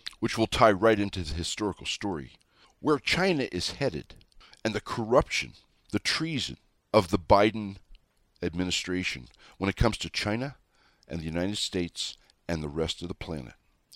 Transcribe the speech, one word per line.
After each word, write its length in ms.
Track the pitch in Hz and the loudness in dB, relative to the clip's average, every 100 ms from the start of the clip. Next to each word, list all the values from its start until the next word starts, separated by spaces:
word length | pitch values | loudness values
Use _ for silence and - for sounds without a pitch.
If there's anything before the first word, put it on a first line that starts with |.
| - - | -16 -6
which 180 | 113 - | -4 0
will 100 | 113 | 0
tie 260 | - 113 | 6 6
right 260 | 95 110 107 | 8 6 4
into 240 | 101 95 | 2 -4
the 120 | 80 | -6
historical 520 | 82 85 - 104 - - | -4 -4 -2 -4 -4 -6
story, 460 | - 101 82 65 - _ _ - _ | -6 -4 -6 -8 -18 _ _ -20 _
where 180 | - 147 | 0 0
China 500 | - - 190 156 123 | 2 2 2 2 0
is 200 | 90 - | -2 -4
headed 420 | - 135 76 - - - - - - | -2 -2 -2 -10 -20 -20 -20 -20 -6
and 100 | 113 | -4
the 60 | 104 | -4
corruption, 720 | - - 110 123 - - - - _ _ _ | -4 -6 4 4 4 -2 -6 -12 _ _ _
the 60 | - | -4
treason 580 | - - 160 147 - - _ _ _ | -2 -2 -2 -4 -4 -8 _ _ _
of 180 | 110 87 | 2 4
the 80 | 95 | -2
Biden 580 | 82 101 107 110 104 95 _ - _ _ _ _ | 4 6 6 2 -8 -10 _ -20 _ _ _ _
administration 840 | 87 85 90 - - 90 90 67 62 _ - - | -6 -2 -2 -2 -2 -2 -2 -6 -12 _ -20 -4
when 120 | 98 | -4
it 60 | - | 2
comes 220 | 117 - | 2 2
to 120 | - | -6
China 460 | - 107 113 139 - _ _ _ _ - | -4 -2 -2 -4 -10 _ _ _ _ -10
and 140 | 82 | -8
the 60 | 80 | -4
United 320 | 82 92 104 | -2 -2 -2
States 580 | - 95 87 - - - _ _ - | -4 -2 -4 -4 -10 -10 _ _ -6
and 140 | 85 | -4
the 60 | 76 | -4
rest 340 | 73 80 - | -2 -4 -4
of 60 | 87 | -8
the 60 | |
planet. 400 | 90 - 78 60 - _ _ _ | -10 -8 -10 -10 -18 _ _ _